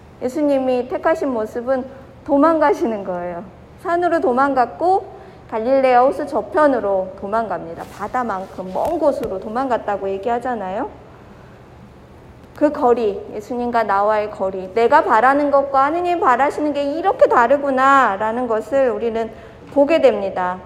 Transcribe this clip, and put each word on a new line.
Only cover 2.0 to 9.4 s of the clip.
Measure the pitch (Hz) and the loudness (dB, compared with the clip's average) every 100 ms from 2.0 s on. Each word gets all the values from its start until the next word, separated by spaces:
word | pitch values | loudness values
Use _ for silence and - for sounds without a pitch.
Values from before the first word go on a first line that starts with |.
| - - - | -20 -16 -2
도망가시는 | 285 311 320 294 311 285 214 | 2 4 4 2 2 -2 -4
거예요. | 196 180 175 175 185 - - - | -6 -6 -8 -10 -12 -18 -20 -12
산으로 | 359 349 349 330 | -4 -2 0 2
도망갔고 | 370 247 285 262 247 - 339 392 - - - - - | 2 2 2 2 0 0 0 0 -2 -12 -20 -20 -10
갈릴레아 | 226 226 269 262 247 | -6 0 2 6 6
호수 | 262 - 285 | 4 2 -4
저편으로 | 294 - 294 302 247 202 196 190 - | -4 -2 2 4 2 0 -2 -2 -8
도망갑니다. | 196 220 220 170 165 165 - - | -4 -4 -2 -6 -8 -12 -14 -12
바다만큼 | 208 254 233 190 190 - 185 | -6 -4 -4 -6 -8 -12 -8
먼 | 185 - 339 | -4 -2 0
곳으로 | 311 - - 190 | 0 0 -4 -6